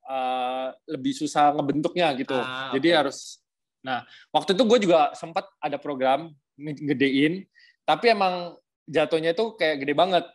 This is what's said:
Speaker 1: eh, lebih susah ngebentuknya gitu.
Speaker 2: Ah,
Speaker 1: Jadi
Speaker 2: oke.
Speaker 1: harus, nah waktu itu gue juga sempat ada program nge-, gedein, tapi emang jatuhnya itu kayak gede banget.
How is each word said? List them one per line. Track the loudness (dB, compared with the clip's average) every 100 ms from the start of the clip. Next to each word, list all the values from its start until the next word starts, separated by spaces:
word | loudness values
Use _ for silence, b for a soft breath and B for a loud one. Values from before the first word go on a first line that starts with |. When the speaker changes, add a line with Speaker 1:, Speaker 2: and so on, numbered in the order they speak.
| -8
Speaker 1:
eh, | -6 -4 -4 -4 -6 -8 -10 -12
lebih | -6 -6
susah | -4 -4 4 4
ngebentuknya | 4 0 0 -2 0 0
gitu. | 0 -2 -2
Speaker 2:
Ah, | -2 -6 -4
Speaker 1:
Jadi | 0 2
Speaker 2:
oke. | 2
Speaker 1:
harus, | 2 -4 -16 -20 _ _ _ _
nah | -6 -6 -6 B B
waktu | -4 0
itu | 2 4
gue | 4
juga | 6 4 4
sempat | 0 -8 -8 -8 _
ada | -6 -6
program | -8 -2 0 0 -2 -16 _
nge-, | _ -12 -8 -4
gedein, | 0 2 4 2 0 -8 b b b
tapi | -2 2 2
emang | 4 2 -2 -8 -14 _ _
jatuhnya | -4 0 0 0 0
itu | 0 -2 -2
kayak | -2 0
gede | -2 0
banget. | 2 2 -2